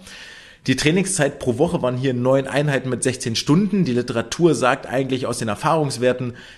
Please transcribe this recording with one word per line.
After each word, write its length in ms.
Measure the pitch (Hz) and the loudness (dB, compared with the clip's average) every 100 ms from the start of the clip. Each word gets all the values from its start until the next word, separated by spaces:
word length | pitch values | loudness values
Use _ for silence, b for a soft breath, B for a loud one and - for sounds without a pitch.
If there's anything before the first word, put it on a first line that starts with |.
| B B B B B B - | B B B B B B -2
Die 100 | - | 0
Trainingszeit 600 | 151 180 190 - 143 - | 2 2 0 0 0 0
pro 180 | - 117 | -2 0
Woche 240 | 170 170 | 0 0
waren 160 | 123 123 | -2 0
hier 160 | 135 | -2
neun 340 | 123 123 135 135 | 0 2 2 2
Einheiten 440 | 135 147 135 131 | 0 0 0 -2
mit 120 | 120 | -2
sechzehn 320 | 131 123 123 | -2 -2 -4
Stunden. 520 | 113 - 151 208 202 160 | -2 2 2 4 2 2
Die 80 | |
Literatur 600 | 120 123 113 113 - 170 | 0 0 -4 -4 2 2
sagt 320 | 135 127 135 - | 4 2 0 -2
eigentlich 380 | 120 135 131 | -2 -2 -2
aus 140 | - 120 | -2 -4
den 100 | 117 | -4
Erfahrungswerten, 840 | 101 156 160 147 117 123 123 123 117 B | -2 0 0 0 0 0 0 -4 -8 B